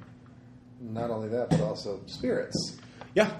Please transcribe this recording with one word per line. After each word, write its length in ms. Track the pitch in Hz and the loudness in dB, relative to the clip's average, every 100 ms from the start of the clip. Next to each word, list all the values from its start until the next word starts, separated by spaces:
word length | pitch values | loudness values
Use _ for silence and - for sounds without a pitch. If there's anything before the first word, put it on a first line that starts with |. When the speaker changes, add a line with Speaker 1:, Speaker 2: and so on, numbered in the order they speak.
| - - - - - - - - | -16 -18 -20 -20 -20 -20 -20 -14
Speaker 1:
Not 280 | 120 113 117 | -6 -2 0
only 160 | 110 110 | 0 0
that, 200 | 117 117 | 0 4
but 100 | 160 | 4
also 400 | 107 104 - 98 - | 4 0 -4 -6 -6
spirits. 720 | - 254 214 - - - - - - - | -4 0 0 0 -4 -4 -8 -16 -16 0
Speaker 2:
Yeah. 160 | 190 208 - | 4 4 4